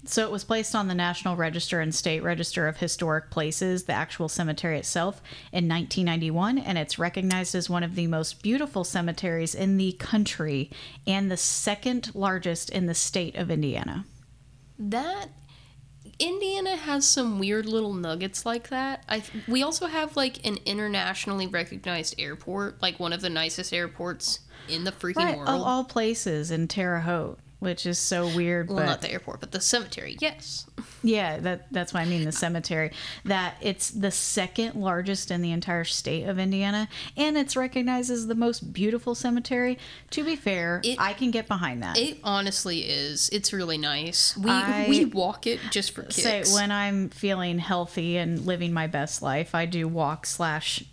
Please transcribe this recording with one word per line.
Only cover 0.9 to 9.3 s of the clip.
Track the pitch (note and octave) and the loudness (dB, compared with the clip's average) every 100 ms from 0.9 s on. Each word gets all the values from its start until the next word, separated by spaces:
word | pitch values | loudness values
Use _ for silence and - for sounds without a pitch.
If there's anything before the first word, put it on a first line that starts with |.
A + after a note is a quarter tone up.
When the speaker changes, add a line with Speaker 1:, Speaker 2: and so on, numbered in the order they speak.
Speaker 1:
National | F3+ F3 F3 F3+ F3 | 2 2 0 -2 0
Register | D#3+ E3 - E3+ | 0 0 0 0
and | D#3+ | 0
State | D#3 E3+ D#3+ | 0 0 0
Register | E3+ E3 E3+ - D#3 | 0 0 -2 0 0
of | D#3 | 0
Historic | E3+ - D#3+ D#3 - | -2 0 0 0 0
Places, | E3 D3+ - F#3 F#3 | -2 -2 0 0 0
the | F3+ | 0
actual | C#3+ D#3+ - D#3+ | -2 -2 -2 -4
cemetery | - D#3+ D3 E3+ D#3 | 0 -2 0 -2 -2
itself, | - F3+ F3+ - - - - | -2 0 0 -4 -12 -18 -6
in | F3+ E3+ | 0 2
nineteen | E3 D3 F#3+ F3 | 2 0 0 2
ninety-one, | E3 D#3+ E3 G3+ C4 | 2 0 2 2 2
and | - F3 | 0 -2
it's | D3+ - | -2 0
recognized | E3+ F#3+ F#3 F#3 F3+ | 0 2 2 2 0
as | F3+ E3+ | -2 0
one | F3 | 0
of | E3+ | 0
the | F#3 E3+ | 0 0
most | D#3+ D#3+ - | 0 -2 -2
beautiful | G#3 C4+ C#4+ G3 | 0 2 2 -2
cemeteries | F3 F#3 E3+ E3 F#3 | -2 0 0 -2 -2